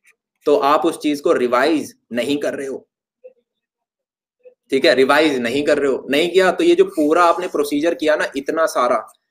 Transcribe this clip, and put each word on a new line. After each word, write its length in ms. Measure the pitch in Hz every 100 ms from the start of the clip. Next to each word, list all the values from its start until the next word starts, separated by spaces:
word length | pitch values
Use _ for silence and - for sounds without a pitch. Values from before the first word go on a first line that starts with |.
| _ _ _ _ -
तो 120 | 143
आप 280 | 139 156 170
उस 140 | 156
चीज 220 | 151 143
को 120 | 175
revise 600 | 127 123 123 147 156 110 - _
नहीं 260 | 117 143 147
कर 160 | 156
रहे 140 | 139 135
हो। 200 | 120 - _ _ _ - _ _ _ _ _ _ _ _ _ _ _ - - _
ठीक 140 | 135 160
है, 100 | 127
revise 440 | 131 143 160 131
नहीं 240 | 120 135
कर 160 | 147 147
रहे 120 | 139
हो, 140 | 123 -
नहीं 200 | 143 175
किया, 220 | 180 220
तो 120 | -
ये 120 | 170 175
जो 100 | 190
पूरा 380 | - 147 170
आपने 240 | 170 170 180
procedure 460 | 160 143 147 165
किया 220 | 170 151 156
ना, 160 | 175 135
इतना 300 | 139 156 160
सारा, 480 | 151 123 117 - - _